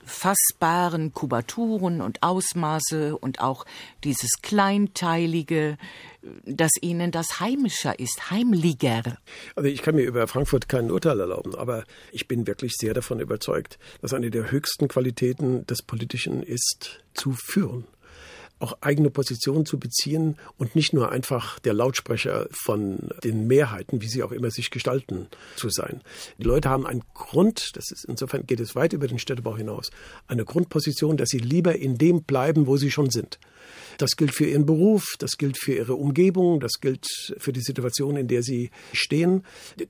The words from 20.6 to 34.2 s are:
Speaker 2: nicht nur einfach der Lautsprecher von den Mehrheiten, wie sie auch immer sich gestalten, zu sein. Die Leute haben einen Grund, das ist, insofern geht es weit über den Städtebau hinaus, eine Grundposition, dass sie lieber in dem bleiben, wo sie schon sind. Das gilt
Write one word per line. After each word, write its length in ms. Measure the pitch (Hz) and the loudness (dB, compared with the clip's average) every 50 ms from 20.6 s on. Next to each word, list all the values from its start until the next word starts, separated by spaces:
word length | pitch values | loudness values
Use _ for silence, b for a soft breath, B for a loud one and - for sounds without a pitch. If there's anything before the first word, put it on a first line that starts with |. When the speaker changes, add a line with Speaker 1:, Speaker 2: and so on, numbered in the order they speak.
| 135 117 - | -4 0 2
Speaker 2:
nicht 200 | 160 151 - - | 2 2 4 4
nur 180 | 139 120 - | 2 2 2
einfach 480 | - 127 131 - 131 117 - - - - | 0 -2 -2 -2 -2 -2 -4 -6 -10 -4
der 140 | - 120 104 | 0 0 2
Lautsprecher 720 | 107 120 135 131 - - - 117 113 - - 98 110 107 - | 2 2 2 0 -2 -2 -2 -2 -2 -2 -2 -2 -2 -4 -6
von 580 | - - - - 107 104 104 98 95 - - - - - | -8 -6 -2 -2 0 0 0 -2 -4 -4 -6 -8 -8 -6
den 240 | - 117 110 110 107 | -4 -2 0 0 2
Mehrheiten, 560 | 117 131 143 147 120 107 90 98 - - 117 | 6 6 6 6 4 0 -6 -6 -4 -4 -4
wie 60 | 104 113 | -2 -2
sie 160 | 113 127 - | -2 -2 -2
auch 80 | - | -4
immer 200 | 120 117 120 117 | -4 -4 -4 -4
sich 200 | - - 117 - | -2 -4 -6 -6
gestalten, 560 | - 120 - 127 127 139 - - 98 90 82 - B B B B B - | -6 -4 -2 -2 -2 -2 -2 -4 -6 -6 -8 -10 B B B B B -8
zu 120 | - 110 | -4 -4
sein. 300 | - - - - - - B B B B B B B - | -2 -2 -4 -4 -8 -10 B B B B B B B -2
Die 80 | 110 | 2
Leute 240 | 113 123 156 151 135 | 2 4 4 4 4
haben 160 | 135 135 131 | 2 2 0
einen 180 | - 123 123 - - - | -2 -4 -6 -6 -8 -12
Grund, 580 | - - - - 147 190 220 220 - - - - | -16 -14 0 4 6 6 6 4 2 -4 -8 -8
das 160 | - - - | -10 -10 -10
ist, 140 | - - - | -12 -10 -10
insofern 400 | - 123 - 135 131 - - - | -8 -6 -6 -4 -4 -4 -4 -2
geht 160 | - 131 120 | -2 -2 -2
es 120 | 117 - - | -2 -4 0
weit 200 | 123 147 170 - | 0 2 2 2
über 140 | 151 139 123 | 0 -2 -2
den 120 | 123 117 | -2 -4
Städtebau 380 | - - 135 120 117 113 107 113 | -4 -4 -6 -4 -4 -4 -4 -4
hinaus, 340 | 107 107 107 110 - - B B B B B B B - | -6 -6 -6 -6 -8 -10 B B B B B B B -4
eine 180 | 127 117 107 | -2 -2 -2
Grundposition, 720 | - - 170 180 - - 156 - 156 135 - 156 151 156 143 | 0 0 0 0 2 0 0 0 0 0 0 2 2 2 2
dass 100 | 117 - | 2 0
sie 120 | - 123 | 0 0
lieber 360 | 117 120 147 180 170 180 160 | 0 2 2 4 4 4 2
in 220 | - 135 135 127 117 | 2 0 -2 2 4
dem 260 | 151 170 175 165 156 | 6 6 6 4 2
bleiben, 420 | - 139 131 127 156 156 156 147 | 2 2 2 4 4 4 6 6
wo 120 | 127 139 143 | 6 4 4
sie 140 | 143 139 | 4 2
schon 180 | - 151 147 131 | 2 2 2 2
sind. 280 | 113 117 - - - B B B B B B B B B B B B B | 0 -2 -4 -4 -8 B B B B B B B B B B B B B
Das 180 | 143 131 - | -2 -2 2
gilt 180 | - | 2